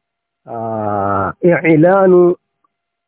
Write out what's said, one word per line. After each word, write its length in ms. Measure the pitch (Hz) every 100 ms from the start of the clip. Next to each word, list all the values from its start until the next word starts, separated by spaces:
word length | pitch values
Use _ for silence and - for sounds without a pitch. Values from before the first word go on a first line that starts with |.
| _ _ _ _ -
ah, 840 | 117 113 110 104 104 98 98 - - 175 151
i'lanu 580 | 165 156 175 196 190 180 175 180 _ _ _ _ _ _